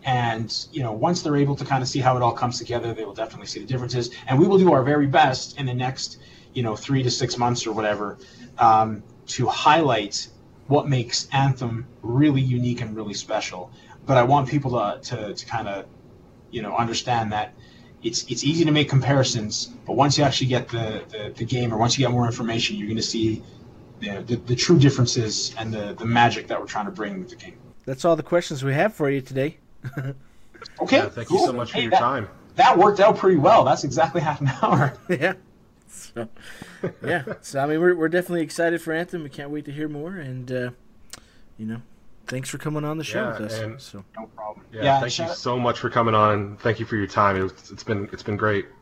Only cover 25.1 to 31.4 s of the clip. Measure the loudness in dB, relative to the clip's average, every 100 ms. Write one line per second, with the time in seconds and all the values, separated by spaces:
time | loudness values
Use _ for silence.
25.1 | 0 -2 -4 -8 -8 -8 -6 -8 -8 -2
26.1 | 4 4 2 -6 -8 -6 -6 -6 -6 -8
27.1 | -8 -12 -16 -20 -20 -20 -18 -10 -2 2
28.1 | 2 2 0 0 -6 -2 0 0 0 0
29.1 | 0 -4 -4 -4 -6 _ -16 -12 -8 -10
30.1 | -10 -16 -20 -20 -20 -20 -8 2 2 2
31.1 | -6 -2 2